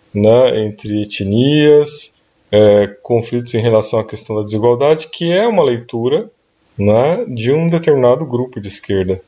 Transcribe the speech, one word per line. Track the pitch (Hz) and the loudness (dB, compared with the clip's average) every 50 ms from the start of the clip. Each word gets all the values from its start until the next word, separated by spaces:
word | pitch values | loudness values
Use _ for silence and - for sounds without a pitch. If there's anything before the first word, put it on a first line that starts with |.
| _ _ - | _ _ -4
né, | 104 104 107 113 120 131 123 117 110 107 | 0 2 4 4 4 4 2 2 0 -4
entre | 107 104 - - 107 104 107 | -6 -8 -10 -10 -6 -4 -4
etnias, | 104 101 - - 101 98 101 113 127 143 147 151 147 151 147 147 147 147 - - - - - _ _ _ _ _ _ _ | -4 -6 -6 -6 -4 -2 0 0 2 2 2 4 4 6 6 4 4 2 -2 -4 -4 -6 -10 _ _ _ _ _ _ _
é, | - 104 107 104 104 104 101 101 - - - | 2 4 4 6 6 4 2 0 -4 -10 -6
conflitos | - 120 117 113 - - 120 120 120 - | -4 -2 -2 -2 -2 -6 -6 -6 -4 -4
em | 117 | -2
relação | 110 120 113 110 104 - - 113 | 0 2 2 2 0 0 -2 -4
à | 104 | -4
questão | - - 104 - - 110 | -4 -8 -12 -10 -8 -6
da | 107 107 | -6 -6
desigualdade, | 101 107 107 107 120 123 120 139 147 160 156 160 - | -4 -4 -2 0 0 2 2 2 2 0 0 -2 -8
que | - - 170 170 175 | -10 -6 -4 -2 0
é | 185 214 240 | 0 0 0
uma | 220 190 156 | 0 0 0
leitura, | 135 120 113 120 - - 117 117 123 143 180 226 - _ _ _ _ _ _ _ _ _ | 0 0 -2 -6 -8 -8 -4 -2 -2 -2 -2 -4 -6 _ _ _ _ _ _ _ _ _
né, | - 98 104 107 113 131 151 170 226 247 | -2 0 2 2 2 2 2 0 -2 -4
de | - 131 117 110 120 139 | -6 -8 -4 -2 0 0
um | 156 165 170 | 0 0 0
determinado | 165 165 160 160 147 135 123 120 123 147 160 | -2 0 2 2 2 4 4 2 2 2 0
grupo | 139 120 117 127 127 - 113 | -4 -4 -6 -6 -6 -8 -12
de | 101 101 | -10 -8
esquerda | 98 - - - 101 98 92 92 95 92 - | -8 -8 -6 -4 -2 -2 0 -2 -4 -4 -6